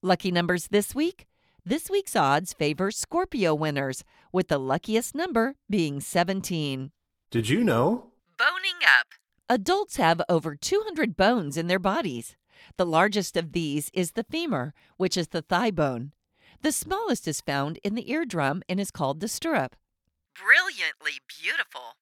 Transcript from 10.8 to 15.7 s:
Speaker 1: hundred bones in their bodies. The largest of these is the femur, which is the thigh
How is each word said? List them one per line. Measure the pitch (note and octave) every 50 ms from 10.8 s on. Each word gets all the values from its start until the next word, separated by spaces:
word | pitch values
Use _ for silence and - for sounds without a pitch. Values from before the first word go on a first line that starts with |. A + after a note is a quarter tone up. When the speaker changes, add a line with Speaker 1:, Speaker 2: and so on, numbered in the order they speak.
| A4
Speaker 1:
hundred | A4 F4+ D4 D4+ B3 E3
bones | - F#3+ G#3 B3 A#3+ E3+ C#3+ C3+
in | E3 E3 F3
their | F3+ F#3+
bodies. | F3+ G3 G3+ D4+ D#4 F3+ B2+ A#2 A#2 - - _ _ _ _ - - - -
The | - F#3
largest | E3+ D#3+ D#3+ F#3 G#3+ G3 G#3 F3+ - -
of | E3+ E3+ D#3
these | - F3 E3 D3+ C#3 D3+ D3 - _
is | - F3+ D#3+
the | - - A3
femur, | _ - D#4+ E4+ D#4+ A3 C#3 B2 D3+ - _ _ _ _
which | _ F#3+ F#3 -
is | F3+ E3 -
the | - E3+
thigh | D3 _ F#3 F3 A#3+ A#3